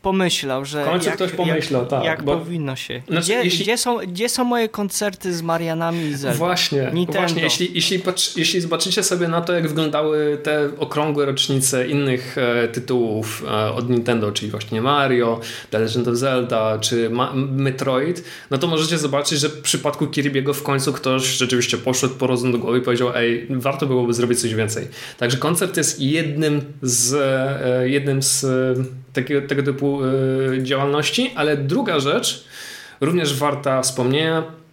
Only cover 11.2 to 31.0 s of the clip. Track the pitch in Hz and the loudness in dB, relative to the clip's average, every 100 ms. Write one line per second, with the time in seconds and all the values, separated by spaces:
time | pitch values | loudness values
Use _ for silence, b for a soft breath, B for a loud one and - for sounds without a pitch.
11.2 | 139 135 - 135 131 131 127 143 139 123 | 0 0 0 2 2 0 2 2 2 0
12.2 | - - 123 120 113 120 - 123 113 107 | -2 0 2 2 2 -2 0 2 2 0
13.2 | 107 - - 110 107 - 120 120 117 120 | -4 -6 -2 0 0 0 0 0 2 0
14.2 | 104 104 104 107 - 110 127 143 139 123 | 0 -2 -4 -6 -4 -2 2 2 4 4
15.2 | 117 117 B B B 110 110 117 120 120 | 2 0 B B B 0 0 0 0 2
16.2 | 135 127 120 117 110 107 110 120 113 117 | 2 2 2 2 2 0 0 0 0 0
17.2 | 135 135 135 135 135 131 135 127 151 175 | 0 0 -2 0 0 0 0 0 0 -4
18.2 | B B B 135 170 160 156 165 147 143 | B B B 0 2 2 2 0 0 0
19.2 | 143 151 147 - - - 147 143 147 147 | 0 0 0 -2 -2 0 -2 -2 -2 0
20.2 | 143 135 139 139 - 139 135 127 131 131 | 0 0 0 -2 -2 0 0 -2 0 0
21.2 | 131 - 123 127 - 117 135 127 135 135 | 0 0 2 2 2 0 0 0 0 0
22.2 | 127 123 123 120 120 123 123 120 123 120 | 0 2 2 0 2 0 2 2 2 2
23.2 | 117 117 117 131 135 135 143 127 120 117 | 0 0 -2 -2 -2 -2 0 2 2 2
24.2 | 123 120 117 110 104 - - B B B | 2 2 0 0 -2 -2 -8 B B B
25.2 | 120 131 147 170 180 - 143 - 139 160 | 0 0 0 0 0 0 -2 0 0 0
26.2 | 156 147 156 147 139 - 131 120 123 143 | 0 0 2 0 -2 -6 -2 0 2 2
27.2 | 135 135 135 139 131 127 127 143 139 135 | 2 2 0 0 0 2 2 2 2 0
28.2 | 135 - 135 131 131 127 127 - - - | 0 0 2 2 2 0 -2 -8 -6 -4
29.2 | 127 143 139 139 139 135 143 139 131 135 | 0 0 0 0 0 0 0 0 0 2
30.2 | 131 131 135 131 131 135 143 147 | 2 2 0 0 0 0 2 2